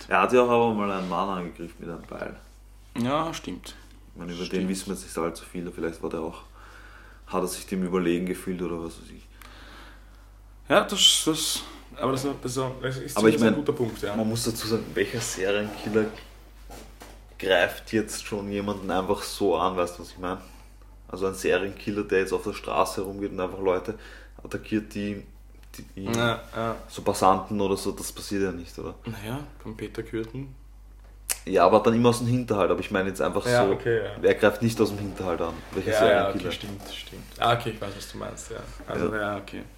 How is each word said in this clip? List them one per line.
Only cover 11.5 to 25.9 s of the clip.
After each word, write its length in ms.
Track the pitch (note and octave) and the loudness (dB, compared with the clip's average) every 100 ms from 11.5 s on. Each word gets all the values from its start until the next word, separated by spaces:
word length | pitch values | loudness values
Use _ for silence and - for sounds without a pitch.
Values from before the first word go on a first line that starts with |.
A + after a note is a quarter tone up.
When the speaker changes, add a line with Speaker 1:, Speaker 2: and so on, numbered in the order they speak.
| - - - - - | -2 -6 -14 -16 -2
Speaker 2:
aber 100 | B2+ | 0
das, 100 | C3 C#3 C3 | 0 -2 -4
das, 140 | B2+ B2+ C3 B2 | -4 -2 -2 -2
das 160 | B2+ C3 | -4 -4
ist 180 | - G#2 | -4 6
Speaker 1:
Aber 140 | A2 | 6
ich 60 | - | 8
Speaker 2:
zumindest 60 | |
ein 20 | A2+ | 6
Speaker 1:
mein, 40 | F#2+ | 4
Speaker 2:
guter 180 | - | 2
Punkt, 280 | - A#2 - | 0 -2 -2
ja. 120 | G2+ G#2+ | -4 0
Speaker 1:
man 120 | A2 | 0
muss 160 | A#2 | 0
dazu 240 | A#2+ A2 G#2+ | -2 -2 -2
sagen, 160 | A2 - | -2 0
welcher 280 | - G3+ A#2 | -2 0 -2
Serienkiller 840 | - - F#2+ G2+ G#2 G#2 G#2+ G#2+ G#2+ - - - - - - - - - - - - - | -4 -2 0 0 -2 -6 0 2 2 -2 -16 -20 -20 -20 -18 -18 -18 -20 -20 -20 -20 -2
greift 540 | F#2+ F2+ G2 - - | 4 6 4 0 -2
jetzt 320 | A2 G#2 - - | 0 0 -6 -6
schon 260 | G#2 G2+ | -6 -2
jemanden 400 | G2+ G2+ G2 F#2 | -2 -2 -2 0
einfach 300 | F2+ F#2+ G2+ | 0 2 0
so 340 | - - G2 E2 | -2 0 2 4
an, 220 | F2+ F#2 | 2 2
weißt 200 | F2 - | -2 -4
du, 40 | |
was 80 | E2 | -14
ich 60 | - | -8
mein? 220 | F2+ F#2+ - - - - - - - | -6 -6 -10 -20 -20 -20 -20 -20 -12
Also 200 | F#2 F#2+ | -4 -4
ein 60 | F#2 | 0
Serienkiller, 680 | D#2 F2+ G2 G2 - G2+ | 2 2 0 -6 -4 -4
der 160 | G2+ F#2+ | 2 2
jetzt 140 | F#2 | 2
auf 100 | F2+ | 0
der 100 | G#2 | -2
Straße 480 | - - - F#2+ - | -6 -2 0 0 -2
herumgeht 300 | F#2+ G2 G2 | -6 -4 -6
und 80 | F#2 | -4
einfach 200 | F2+ F#2+ | -4 -2
Leute 380 | F#2+ F2+ G2+ G#2+ - - - - | 2 2 0 -8 -12 -20 -20 -18
attackiert, 500 | - G2+ - G#2+ G#2+ G#2 | -10 -10 -2 -2 -2 -4
die, 280 | G#2 G2+ - - - - - - | -4 -6 -12 -20 -20 -20 -18 -18
die, 80 | - | -16